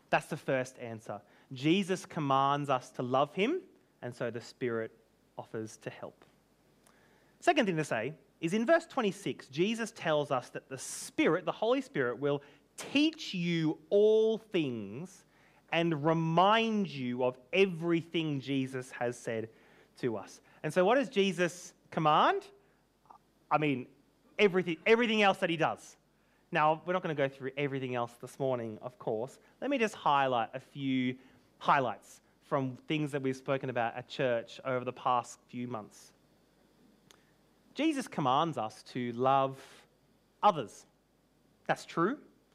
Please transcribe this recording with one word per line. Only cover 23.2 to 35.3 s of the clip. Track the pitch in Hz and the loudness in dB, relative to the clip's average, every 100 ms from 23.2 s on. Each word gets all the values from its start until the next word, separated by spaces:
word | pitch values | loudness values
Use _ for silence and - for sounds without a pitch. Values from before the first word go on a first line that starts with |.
| _ _ - | _ _ -2
I | 151 | 2
mean, | 151 127 127 _ _ _ _ - | 2 -2 -6 _ _ _ _ 2
everything, | 208 180 175 160 214 | 4 4 0 0 4
everything | 226 240 220 | 6 6 4
else | 202 190 | 4 4
that | 180 | 0
he | 165 | 2
does. | 143 101 - - _ _ _ _ - | 0 -2 -10 -20 _ _ _ _ -4
Now, | 170 151 160 170 | 2 4 2 0
we're | |
not | 180 | -2
gonna | 180 | -2
go | 147 139 | 0 -2
through | - 131 147 | -2 -8 -4
everything | 143 135 127 | -4 -4 -4
else | 123 120 - | -4 -4 -8
this | 131 - | -14 -4
morning, | 135 123 113 107 | -2 -2 -4 -8
of | 123 - | -12 -8
course. | - 110 131 - _ - | -4 -4 -6 -12 _ -8
Let | 254 | -4
me | 277 | 0
just | 220 | -2
highlight | - 160 139 135 123 110 131 | 0 2 4 4 0 -2 -8
a | |
few | - 143 135 131 127 127 - - _ - | -14 -6 -2 0 -2 -4 -12 -20 _ -4
highlights | - 147 123 101 - - _ _ | 2 2 2 -4 -14 -20 _ _
from | - 143 131 127 - | -4 -2 -2 -6 -6
things | 156 151 | -4 -2
that | 143 | -2
we've | 131 131 | -4 -4
spoken | - 135 135 | -2 -2 -2
about | 120 117 123 | -2 -2 -4
at | - | -10
church | - 131 117 - - 135 | -2 0 0 -4 -10 -6
over | 127 | -4
the | 123 | -4
past | 120 131 123 117 | -4 0 0 -2